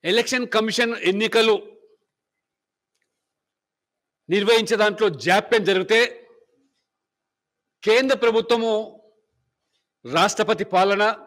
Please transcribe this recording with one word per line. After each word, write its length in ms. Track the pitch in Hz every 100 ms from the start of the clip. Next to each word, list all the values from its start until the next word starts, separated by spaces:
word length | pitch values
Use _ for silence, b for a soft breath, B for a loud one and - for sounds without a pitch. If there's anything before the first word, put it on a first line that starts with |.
ఎలక్షన్ 440 | 165 220 233 254 240
కమిషన్ 460 | 220 220 214 233 226 175
ఎన్నికలు 460 | 196 220 226 220 202 - - _ _ _ _ _ _ _ _ _ _ _ _ _ _ _ _ _ _ _ _ _ _ _ _ -
నిర్వహించే 460 | 190 202 226 220 208
దాంట్లో 320 | 208 208 214
జాప్యం 540 | 147 131 190 208 233
జరిగితే, 360 | 185 190 190 220 247 - - _ _ _ _ _ _ _ _ _ _ _ _ _ _ _
కేంద్ర 320 | - 226 262 269
ప్రభుత్వము 480 | 233 226 226 233 226 214 220 - _ _ _ _ _ _ _ _ _ _ 120
రాష్ట్రపతి 600 | 151 196 - 214 220 202
పాలన 300 | 180 196 202 208 220